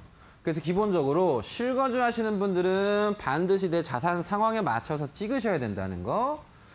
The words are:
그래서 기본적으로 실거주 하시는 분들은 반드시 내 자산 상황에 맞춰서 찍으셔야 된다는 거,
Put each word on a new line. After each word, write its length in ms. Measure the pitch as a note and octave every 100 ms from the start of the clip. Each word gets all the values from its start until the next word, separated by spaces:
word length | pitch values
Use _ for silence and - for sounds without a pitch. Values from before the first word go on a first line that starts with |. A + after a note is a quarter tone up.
| - - - -
그래서 180 | - D#3+
기본적으로 800 | D#3+ F3+ G#3+ F3+ C3+ D#3 F#3 B2
실거주 580 | G2+ - B3 B3+ C4+ B3
하시는 380 | A#3+ A#3 A3 G3+
분들은 760 | G3+ F3+ F#3 F#3+ G3+ G#3 G#3 G3+
반드시 520 | C#3 D3 F3+ G3 F#3
내 120 | E3+
자산 400 | E3 B2+ E3+ F3
상황에 380 | - G3+ A3 A3+
맞춰서 520 | E3 A2+ - D3+ C#3+
찍으셔야 460 | - G#3 C4+ A3 E3
된다는 440 | A#2 G2 F#2+ F2
거, 400 | F#2+ F#3 B3+ D4+ - - -